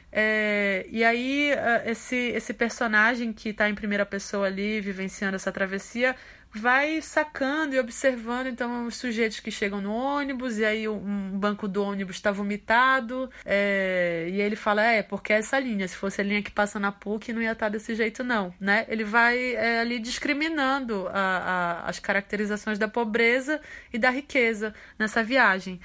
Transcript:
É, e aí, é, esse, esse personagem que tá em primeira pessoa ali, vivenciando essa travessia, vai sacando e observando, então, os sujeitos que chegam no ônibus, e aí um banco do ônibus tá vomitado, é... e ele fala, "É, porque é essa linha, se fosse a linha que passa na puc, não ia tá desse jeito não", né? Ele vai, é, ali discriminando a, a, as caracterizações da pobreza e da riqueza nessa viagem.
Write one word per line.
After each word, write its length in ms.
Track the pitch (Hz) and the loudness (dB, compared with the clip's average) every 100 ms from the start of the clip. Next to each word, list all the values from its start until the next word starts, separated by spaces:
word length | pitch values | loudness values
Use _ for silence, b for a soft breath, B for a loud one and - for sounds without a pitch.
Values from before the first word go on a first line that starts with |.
| B | B
É, 720 | - 214 214 214 208 202 190 - | 0 2 4 2 2 2 0 -2
e 120 | 220 | 2
aí, 480 | 226 233 254 277 294 | 2 2 0 0 2
é, 400 | 277 - 233 - | 2 2 2 0
esse, 240 | 226 - 254 | -4 -2 -2
esse 380 | 247 226 - | -2 -2 -4
personagem 800 | 220 233 - 233 214 214 247 240 | -2 -2 -2 0 4 4 2 -4
que 180 | 214 226 | -6 -6
tá 160 | 208 208 | -2 0
em 60 | |
primeira 320 | 208 208 202 202 | 0 -2 0 0
pessoa 400 | 196 - 202 196 | -2 -4 -2 -2
ali, 340 | 190 202 220 | -2 -2 -2
vivenciando 560 | 196 185 190 - 196 190 | -4 -6 -6 -4 -4 -2
essa 160 | 196 | -4
travessia, 640 | 185 190 196 - 233 254 254 B B B | -2 -2 -4 -6 -2 -2 -2 B B B
vai 480 | 214 226 254 294 320 | -4 2 2 2 -2
sacando 720 | 294 - 302 - 269 302 311 | -2 -2 -2 -2 -2 0 0
e 60 | 262 | 0
observando, 680 | 233 - 269 247 220 247 262 | -2 0 0 0 -4 -4 -4
então, 380 | 240 240 240 233 | -4 -4 -4 -6
os 100 | - | -4
sujeitos 440 | 254 220 226 214 | -4 0 0 -2
que 100 | - | -8
chegam 320 | 202 202 202 | -4 -2 -2
no 100 | 196 | -2
ônibus, 680 | 220 269 285 277 262 254 214 | -2 0 0 -2 -4 -4 0
e 60 | 214 | 0
aí 220 | 214 214 | 0 -2
um 440 | 214 185 202 196 | -4 -4 -4 -2
banco 340 | 196 202 208 214 | 0 0 0 -2
do 160 | 190 | -2
ônibus 380 | 202 202 190 185 | -2 -2 -6 -2
tá 100 | 214 | 0
vomitado, 1000 | 202 202 202 - 226 262 269 226 254 254 B | 0 -2 -4 2 4 6 4 0 -6 -6 B
é... 840 | - 196 202 196 190 185 175 170 165 | 0 2 2 2 2 2 0 0 -2
e 100 | 190 | 0
ele 160 | 208 214 | 0 0
fala, 280 | - 208 | 2 4
"É, 180 | 220 226 | 4 4
porque 320 | 196 202 - | 0 -4 2
é 40 | 214 | 2
essa 220 | 214 269 | 2 0
linha, 280 | 262 208 185 | 0 -2 -2
se 80 | - | -4
fosse 260 | 196 190 | -4 -2
a 20 | |
linha 200 | 202 208 | 0 0
que 80 | 202 | -2
passa 280 | - 208 214 | 0 0 0
na 120 | 202 | -2
puc, 420 | 202 - 214 208 | -4 -6 -6 -4
não 80 | 226 | -2
ia 140 | 226 226 | -2 0
tá 140 | 220 | -2
desse 260 | 214 208 220 | -2 -4 -2
jeito 280 | 226 220 | -2 -2
não", 300 | 247 233 185 180 | -2 0 -2 -4
né? 260 | 190 202 226 | 2 2 2
Ele 160 | 220 | -2
vai, 520 | 214 233 233 240 254 233 | 2 4 6 4 0 0
é, 240 | 226 233 | 0 2
ali 200 | 233 240 | 0 -2
discriminando 1080 | 226 - 302 285 311 330 262 277 254 208 180 | -4 -4 0 0 0 0 2 2 0 -4 -2
a, 720 | 196 190 185 180 180 175 170 | 0 2 2 0 0 0 -2
a, 60 | - | -4
as 100 | 180 | -6
caracterizações 800 | - 196 196 208 208 208 220 214 | 0 0 0 -2 -2 -2 -2 -2
da 100 | 214 | 0
pobreza 720 | 240 226 220 233 247 254 302 B B B | 0 0 4 4 4 0 -4 B B B
e 60 | 240 | 0
da 120 | 254 | 2
riqueza 640 | 254 285 285 233 220 214 - B B | 2 0 2 2 2 -4 -8 B B
nessa 240 | 214 233 | 0 0
viagem. 560 | 220 269 226 190 185 185 | 2 4 6 4 -2 -10